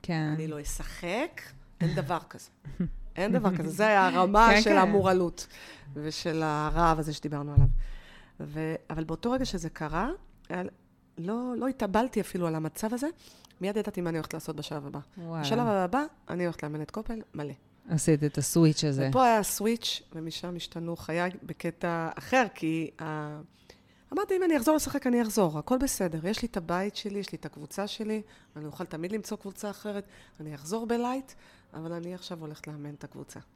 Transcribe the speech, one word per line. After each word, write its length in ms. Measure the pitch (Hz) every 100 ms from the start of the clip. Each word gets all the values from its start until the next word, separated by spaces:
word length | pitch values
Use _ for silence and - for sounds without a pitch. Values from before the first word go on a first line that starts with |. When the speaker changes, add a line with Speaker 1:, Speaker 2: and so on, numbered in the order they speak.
Speaker 1:
כן. 300 | - 165 156 156
Speaker 2:
"אני 120 | 160
לא 140 | 147
אשחק", 800 | 147 - - - 170 208 311 - - - - -
אין 140 | 160 147
דבר 240 | 139 170 -
כזה. 200 | - - _ - -
Speaker 1:
<laughs> 360 | 175 - - -
Speaker 2:
אין 160 | 202
דבר 260 | 185 208 185
כזה. 120 | -
זה 180 | 180 214
היה 200 | 202 185
הרמה 400 | 175 185 208 226
Speaker 1:
כן, 100 | 208
Speaker 2:
של 80 | 220
Speaker 1:
כן. 80 | 202
Speaker 2:
המורלות 720 | 185 202 185 185 175 - - - - - 147
ושל 480 | 139 151 - 175 160
הרעב 560 | 156 151 151 156 170 160
הזה 140 | 151
שדיברנו 400 | 151 147 147 147
עליו. 140 | 143 135 - - - - - - -
ו-, 360 | 151 151 160 160 -
אבל 140 | 156
באותו 280 | 160 160 233
רגע 140 | 262 262
שזה 240 | 185 160
קרה, 400 | - 156 160 233 381 - - -
היה, 140 | 175 185 - _ _ _ -
לא, 360 | 170 226 254 233
לא 100 | 254
התאבלתי 540 | 262 208 208 247 220
אפילו 260 | 180 185 170
על 80 | 160
המצב 380 | 156 - 220
הזה, 140 | 240 285 - - - - _
מיד 160 | 185 208
ידעתי 240 | 208 196
מה 80 | 170
אני 80 | 165
הולכת 160 | 156
לעשות 220 | 160 - 156
בשלב 300 | 147 151 143
הבא. 120 | 143 - -
Speaker 1:
וואלה. 240 | 170 165
Speaker 2:
בשלב 240 | 147 226 233
הבא, 360 | 196 180 247 302 - -
אני 140 | 175
הולכת 200 | 175 165
לאמן 180 | 151 151
את 100 | 151
קופל 280 | - 220 226 -
מלא. 200 | - 147 135 _ _ -
Speaker 1:
עשית 340 | 160 - 147
את 140 | 147 -
הסוויץ' 460 | 135 170 160 151
הזה. 240 | 151 139 135
Speaker 2:
ופה 160 | 254 254
היה 140 | 220
הסוויץ', 640 | 190 - 208 233 - - - 165
ומשם 400 | 160 - 175 175
השתנו 400 | - 165 165 170
חיי 360 | - 165 180 180
בקטע 680 | - 170 170 - 175 165 165 -
אחר, 300 | - 262 214 -
כי 340 | 160 160 160 -
ה-, 380 | 160 151 151 151 - _ _ - _ _ _
אמרתי, 220 | 320 415 381
"אם 60 |
אני 140 | 359 302
אחזור 180 | 269 311
לשחק, 320 | - 285 254
אני 140 | 240
אחזור, 380 | 220 214 175 151
הכל 180 | - 254
בסדר. 500 | 269 - 185 160 170
יש 140 | 220
לי 60 | 233
את 100 | 196
הבית 380 | 165 175 202 -
שלי, 240 | 208 202
יש 120 | 190
לי 60 | 165
את 80 | 151
הקבוצה 420 | - 147 - 202
שלי, 340 | - 214 220 208 - _ 151
אני 100 | 151
אוכל 200 | 143 175
תמיד 260 | 156 175
למצוא 260 | 220 - 214
קבוצה 320 | 196 185 208
אחרת, 340 | 196 214 202 196 - - -
אני 160 | 151 147
אחזור 320 | 151 226 226
בלייט, 440 | 233 240 262 262 - - - _
אבל 180 | 151 160
אני 200 | 170 175 180
עכשיו 240 | - 170
הולכת 260 | 156 151 -
לאמן 260 | 151 147
את 100 | 147
הקבוצה. 360 | 143 139 143 - -